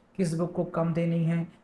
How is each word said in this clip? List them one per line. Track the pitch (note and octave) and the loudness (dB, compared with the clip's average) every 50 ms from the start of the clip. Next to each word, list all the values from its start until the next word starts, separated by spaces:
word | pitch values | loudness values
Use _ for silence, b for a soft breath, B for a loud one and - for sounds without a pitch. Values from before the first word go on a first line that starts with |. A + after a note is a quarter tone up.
| b _ - | b _ -4
किस | - F#3 D#3+ D#3+ | -2 -2 0 0
बुक | E3 F3 E3 - | 0 -2 -2 -2
को | F3+ E3+ | -2 -4
कम | F3 - E3 E3 E3+ D#3+ | -2 -2 0 0 0 2
देनी | E3+ E3+ E3+ E3 E3+ D#3+ | 2 2 2 2 2 2
है। | E3 E3+ E3 E3 B B B | 2 2 0 -2 B B B